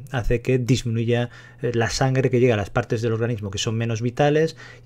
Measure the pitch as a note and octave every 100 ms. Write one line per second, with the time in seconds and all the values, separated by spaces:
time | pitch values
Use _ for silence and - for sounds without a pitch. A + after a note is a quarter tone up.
0 | B2+ C3 A2 A#2+ A#2+ B2+ A#2+ B2 A#2+ A2+
1 | A#2 A#2+ A#2+ - - - B2+ A#2 A2 -
2 | C3+ C3 B2+ B2 B2 G#2+ G2 - - A#2
3 | A2+ A2 A#2+ A#2 G#2 G2 - A2+ A#2 A2+
4 | A#2+ A#2 D3 D3+ D#3+ - - -